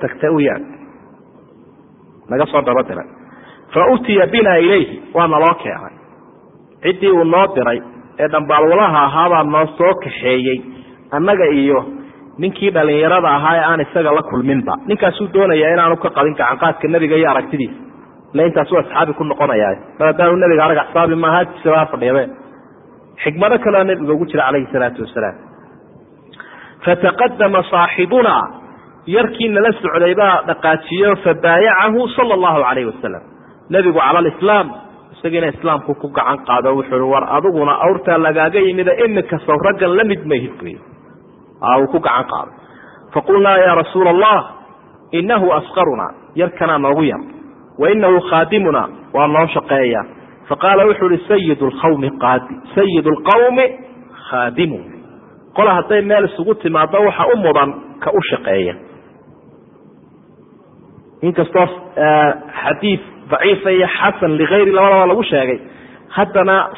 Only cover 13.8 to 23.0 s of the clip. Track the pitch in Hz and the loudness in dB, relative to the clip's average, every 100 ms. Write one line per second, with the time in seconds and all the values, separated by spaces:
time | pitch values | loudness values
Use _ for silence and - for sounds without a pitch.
13.8 | 143 180 156 151 151 135 127 139 - - | -2 -2 0 0 -2 -4 -2 -2 -2 -6
14.8 | - 208 190 - 202 185 190 160 151 170 | -4 -2 0 -2 -2 0 2 2 2 2
15.8 | 165 170 175 139 147 147 123 131 165 147 | 2 0 -2 -2 -2 0 -2 0 -2 -2
16.8 | 156 170 156 156 160 131 127 147 113 - | -2 0 2 2 2 0 -2 -6 -6 -10
17.8 | - - - - - 139 170 165 143 175 | -20 -20 -20 -20 -8 -2 0 0 0 0
18.8 | - 156 160 143 156 139 143 110 104 98 | -2 -2 -2 -2 -4 -2 0 0 0 -2
19.8 | - - 156 151 175 180 180 156 160 151 | -8 -2 0 2 2 2 2 4 2 0
20.8 | 135 165 170 165 160 175 175 - 165 156 | -2 0 0 0 0 0 -2 -4 0 0
21.8 | 156 123 123 135 127 - - - - - | 0 -2 -2 0 -2 -8 -20 -20 -20 -20
22.8 | - - | -20 -20